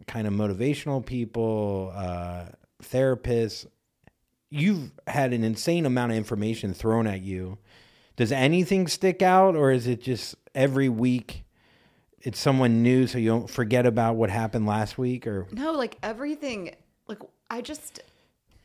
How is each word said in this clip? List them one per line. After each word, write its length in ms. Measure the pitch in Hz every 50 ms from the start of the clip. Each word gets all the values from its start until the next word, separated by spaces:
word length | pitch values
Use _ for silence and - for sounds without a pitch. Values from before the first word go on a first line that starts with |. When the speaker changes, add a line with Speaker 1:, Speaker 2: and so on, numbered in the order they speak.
| - -
Speaker 1:
kind 180 | - 117 107
of 60 | 104 101
motivational 720 | 101 107 104 98 90 117 143 147 143 - 151 139 135 113
people, 880 | - 131 123 117 107 - 117 113 113 110 107 104 101 101 95 95 95 85
uh, 520 | 98 95 90 90 87 87 87 87 87 87 87 - - _ _ _ _ -
therapists. 840 | - - 127 135 135 127 117 - 127 120 117 117 107 - - - - _ _ _ _ _ _ _ _ - _ _ _ _ _ _ _
You've 440 | 151 147 151 196 208 175 139 - - - - -
had 240 | 113 147 139 127 123
an 100 | 117 113
insane 400 | 113 113 - - - 170 175 165
amount 260 | 135 123 127 123 120 113
of 60 | 110
information 540 | 107 - 120 104 104 110 113 - - 101 90
thrown 340 | - - 113 110 113 113 107
at 120 | 98 95
you. 380 | 92 98 95 92 92 92 98 - _ _ - - - _ _ _ _ _ _
Does 160 | - 123 110 139
anything 540 | 135 127 143 165 180 180 - 196 190 185
stick 340 | 156 - - - 190 180 185
out, 360 | 196 185 185 185 190 196 175
or 140 | 156 147 135 131
is 140 | 127 113
it 140 | 123 123 110
just 360 | - 131 127 104 - - - - _ _ -
every 340 | 135 131 143 131 135 139 131
week 560 | 120 110 120 127 123 127 - - - - - - _ _ _ _ _ _ _ _ _ _ _ _ _ _
it's 180 | - 98 90 -
someone 440 | - 147 135 131 131 120 117 113 117
new 240 | 123 127 127 131 123
so 100 | - 127
you 100 | 113 110
don't 220 | 113 117 113 101
forget 360 | - - 123 104 120 123 123
about 280 | 123 113 117 117 113 113
what 140 | 113 113 104
happened 340 | 95 113 113 110 - 120 107
last 300 | 107 104 107 107 104 - -
week? 280 | 131 123 127 123 -
Or 200 | 113 104 98 92 95 -
Speaker 2:
No, 200 | 214 277 320 320
like, 260 | 294 247 220 - - -
everything, 720 | 208 226 220 269 294 302 302 302 269 233 208 175 160 - - _ _ _ _ _ -
like, 100 | 220 - - - _ _ _ -
I 100 | 226 240
just 400 | 277 - 302 294 - - - - - _ _ _ _ _ _ _ _ _ _ _ _